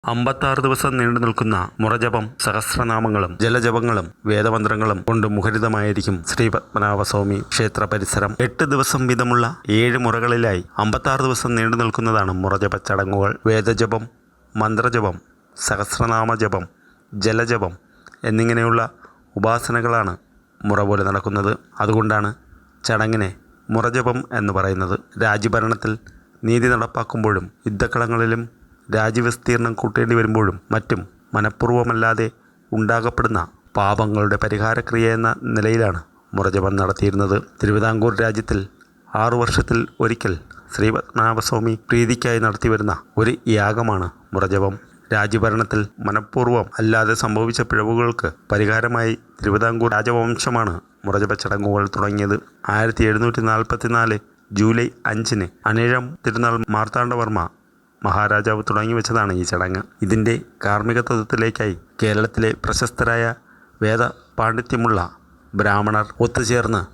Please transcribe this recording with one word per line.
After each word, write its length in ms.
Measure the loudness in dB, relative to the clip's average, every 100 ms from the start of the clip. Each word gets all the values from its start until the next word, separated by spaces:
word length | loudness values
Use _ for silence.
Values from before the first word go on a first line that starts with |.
അമ്പത്താറ് 560 | -4 -2 -2 -2 -2 0
ദിവസം 340 | 0 0 0 0
നീണ്ടു 240 | 0 2
നിൽക്കുന്ന 360 | 0 0 0 0 -2 -2
മുറജപം, 440 | 0 2 0 -2 -4 -4
സഹസ്രനാമങ്ങളും 960 | -2 -2 -2 -2 0 0 0 0 -2 0
ജലജപങ്ങളും 640 | 0 2 2 2 0 0 -4 -6 -2
വേദമന്ത്രങ്ങളും 720 | 2 2 2 0 0 0 0
കൊണ്ട് 240 | 0 0 0
മുഖരിതമായിരിക്കും 920 | 0 0 0 0 0 0 0 -2 -4 -4
ശ്രീ 200 | 0 0
പത്മനാഭസ്വാമി 880 | 0 -4 -2 0 0 0 0 0 -2 -4
ക്ഷേത്ര 340 | -2 -2 -2
പരിസരം. 480 | -2 -2 -2 -2 -2 0
എട്ട് 240 | -4 0
ദിവസം 420 | 0 0 0 0 0
വീതമുള്ള 380 | 0 2 2 0 -4 0
ഏഴ് 280 | 2 2 2
മുറകളിലായി 640 | 0 0 0 2 2 0 -4 -2
അമ്പത്താറ് 420 | -2 0 -2 0
ദിവസം 340 | 0 0 0
നീണ്ടു 220 | 0 0 0
നിൽക്കുന്നതാണ് 560 | 0 0 0 2 0
മുറജപ 440 | 0 0 0 0 -2
ചടങ്ങുകൾ. 540 | -2 -2 0 0 0 0 2
വേദജപം, 560 | 2 2 0 0 -2 -6 _ _ _ _
മന്ത്രജപം, 640 | -2 0 0 0 0 0 -4 _ _ _ -8
സഹസ്രനാമ 760 | -4 -2 -4 -2 0 2 0
ജപം, 320 | 2 0 0 -4 _ _ _ _
ജലജപം 600 | -4 0 0 0 0 -2 -6 _ _ -20 -6
എന്നിങ്ങനെയുള്ള 680 | -2 2 2 2 2 2 0 -8 -20 _ _ -2
ഉപാസനകളാണ് 800 | 0 0 0 -2 0 0 0 -6 _ _ _ _
മുറ 160 | 0 2
പോലെ 240 | 2 2
നടക്കുന്നത്. 520 | 2 0 -2 0 0 -2 _ -2
അതുകൊണ്ടാണ് 540 | 2 2 2 0 -2 -6 -18 -20 _ _
ചടങ്ങിനെ 460 | -2 0 2 0 -2 -6 _ _ -2
മുറജപം 500 | 0 0 0 0 -2 -4
എന്ന് 200 | -2 0
പറയുന്നത്. 440 | 0 0 -2 -2 -4 -6 -2
രാജ്യഭരണത്തിൽ 720 | 0 0 0 0 0 -2 -2 -4 -10 -20 _ _
നീതി 240 | 0 2 2
നടപ്പാക്കുമ്പോഴും 800 | 2 -2 -4 -6 -2 0 0 -4 _ -8
യുദ്ധക്കളങ്ങളിലും 760 | -2 -2 0 -2 0 0 0 -6 _ -20 _ -4
രാജ്യവിസ്തീർണം 760 | 0 0 0 0 -2 -2 0 0
കൂട്ടേണ്ടി 400 | -2 -2 0 2
വരുമ്പോഴും 420 | 2 2 2 0 -2 _
മറ്റും 280 | -4 -2 -4 -4 _ _
മനഃപൂർവ്വമല്ലാതെ 920 | -2 -2 -2 0 2 2 0 0 0 -2 _ _ _ _
ഉണ്ടാകപ്പെടുന്ന 680 | -2 0 0 0 -2 0 -2 -4 _ _ -2
പാപങ്ങളുടെ 600 | 0 2 0 0 0 0
പരിഹാരക്രിയ 720 | 0 0 0 -2 0 2 2
എന്ന 200 | 2 0 -2
നിലയിലാണ് 580 | -2 0 2 2 2 -2 -10 _ _
മുറജപം 420 | -2 0 0 0 0
നടത്തിയിരുന്നത്. 680 | 0 0 0 2 0 0 -2 -4
തിരുവിതാംകൂർ 500 | 0 2 2 2 0 2
രാജ്യത്തിൽ 420 | 0 -2 -2 -4 -4 _ _ _ -8
ആറു 280 | -2 0 2
വർഷത്തിൽ 420 | 2 0 0 0 -2 -2
ഒരിക്കൽ 340 | -2 0 -4 -4 -10 -20 -12
ശ്രീ 160 | -2 0
പത്മനാഭസ്വാമി 840 | 0 -4 0 0 0 -2 -2 0 -4 0
പ്രീതിക്കായി 500 | 2 2 0 0 2
നടത്തിവരുന്ന 580 | 0 0 0 0 0 -4 -4 0
ഒരു 180 | 0 0 0
യാഗമാണ് 640 | 2 2 0 0 -2 -4 -8 -6
മുറജപം. 420 | -2 0 2 0 -2 -16 -20 -4
രാജ്യഭരണത്തിൽ 680 | -2 0 2 2 0 0 -2 -2 -6
മനഃപൂർവ്വം 680 | -4 -4 -4 -2 2 2 0 -2
അല്ലാതെ 360 | 2 2 2
സംഭവിച്ച 460 | 0 0 0 0 -2
പിഴവുകൾക്ക് 680 | -2 0 2 2 0 0 -6 -8 _
പരിഹാരമായി 640 | 0 2 2 0 0 -2 -4 _
തിരുവിതാംകൂർ 560 | -6 0 2 2 2 2
രാജവംശമാണ് 880 | 2 2 0 0 -2 0 0 0 -4 _ _
മുറജപ 280 | -2 0 0
ചടങ്ങുകൾ 500 | -2 -2 -2 0 0 0
തുടങ്ങിയത്. 520 | -2 -2 0 0 -2 -4 _ -2
ആയിരത്തി 360 | 0 0 2
എഴുന്നൂറ്റി 360 | 2 2 0 0
നാൽപത്തിനാല് 800 | 0 0 0 -4 0 0 0 -2 -6 _ _
ജൂലൈ 360 | 2 4 4 0 -4 -6
അഞ്ചിന് 400 | -4 -2 -2 -4 _ -2
അനിഴം 400 | 2 2 0 -2 -6 -4
തിരുനാൾ 280 | 0 0 0 0
മാർത്താണ്ഡവർമ്മ 720 | -2 -2 -2 -2 -2 -2 -2 -4 _ _ _ _ _
മഹാരാജാവ് 600 | -2 0 2 2 2 -2
തുടങ്ങി 300 | -2 -2 0
വെച്ചതാണ് 400 | -2 0 0 0
ഈ 100 | 0
ചടങ്ങ്. 400 | -2 -2 -2 -4 -8 _
ഇതിൻ്റെ 300 | 0 2 2 -2 -6 _
കാർമ്മികത്വത്തിലേക്കായി 1120 | -2 0 0 -2 0 -4 -2 -2 -2 0 -4 -4 -12 -2
കേരളത്തിലെ 480 | 0 2 0 0 0 -2
പ്രശസ്തരായ 580 | -4 -2 -4 0 0 0 -2 -4 _ -20 _ _
വേദ 200 | 0 2 0 -4 -12 -2
പാണ്ഡിത്യമുള്ള 600 | -2 -2 -2 -2 0 0 -2 -10 _ -20 -8
ബ്രാഹ്മണർ 540 | -2 2 2 2 0 -2 0
ഒത്തുചേർന്ന് 600 | 0 0 0 0 0 -2 -4